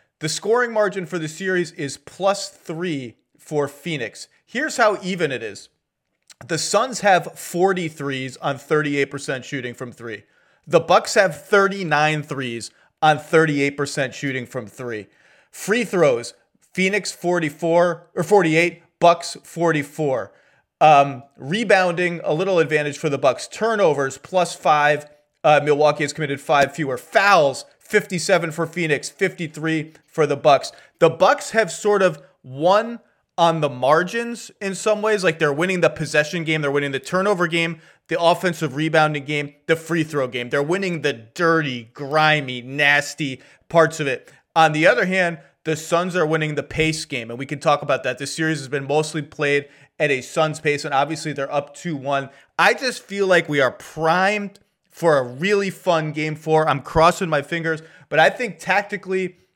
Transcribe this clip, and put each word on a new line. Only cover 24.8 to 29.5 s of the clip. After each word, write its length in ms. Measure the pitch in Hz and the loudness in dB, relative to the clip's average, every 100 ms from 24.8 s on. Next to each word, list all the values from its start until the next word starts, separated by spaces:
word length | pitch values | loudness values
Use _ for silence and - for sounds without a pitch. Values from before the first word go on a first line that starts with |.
| 147 147 - _ _ _ | 4 0 -4 _ _ _
Uh, 160 | 156 147 | 4 4
Milwaukee 420 | 147 143 151 147 | 4 4 2 2
has 80 | 143 | -4
committed 280 | - 147 139 | -4 -6 -4
five 320 | - 143 139 | 0 2 2
fewer. 240 | - 139 123 | -2 -6 -6
Fouls, 680 | - 214 196 185 143 123 - _ | -2 2 4 4 4 -2 -12 _
fifty-seven 720 | - 214 147 180 - 180 165 | -2 -2 -2 -4 2 2 0
for 160 | 156 160 | -6 -6
Phoenix, 420 | 180 160 139 - | -4 -2 -2 -4
fifty-three 840 | - 190 - 156 | -4 -4 -4 -10